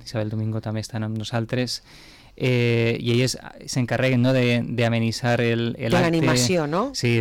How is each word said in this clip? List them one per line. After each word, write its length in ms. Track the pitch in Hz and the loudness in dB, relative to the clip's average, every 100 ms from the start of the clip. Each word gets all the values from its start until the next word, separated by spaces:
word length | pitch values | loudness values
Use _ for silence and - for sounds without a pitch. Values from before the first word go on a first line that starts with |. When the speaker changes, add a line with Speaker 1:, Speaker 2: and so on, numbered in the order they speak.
| - | -4
Speaker 1:
Isabel 240 | 113 107 | -6 -4
Domingo 320 | 110 110 110 | -4 -4 -4
també 180 | 110 110 | -4 -6
estan 240 | 107 113 | -6 -6
amb 140 | 110 110 | -4 -6
nosaltres. 640 | 107 120 113 123 120 - - - - - - - | -4 -4 -2 -2 -4 -6 -12 -20 -20 -20 -20 -4
Eh, 600 | 127 123 120 117 117 117 | 0 2 2 2 2 0
i 120 | 120 | 0
elles 240 | 117 127 - - - - | 2 2 -2 -12 -16 -6
s'encarreguen, 560 | 139 120 117 131 123 | -2 0 0 2 4
no, 120 | 127 | 4
de, 280 | 131 123 120 | 4 4 2
d'amenitzar 760 | - 120 117 117 113 110 120 120 | 0 0 2 2 0 -2 0 2
el, 340 | 117 117 117 - | 2 0 -2 -4
el 140 | 120 | 0
Speaker 2:
De 60 | 175 | 2
Speaker 1:
acte. 40 | |
Speaker 2:
l'animació, 680 | 170 165 160 - - 175 147 | 2 2 2 2 2 2 0
no? 240 | 170 269 | -2 -2
Speaker 1:
Sí, 200 | 262 120 117 | -2 0 2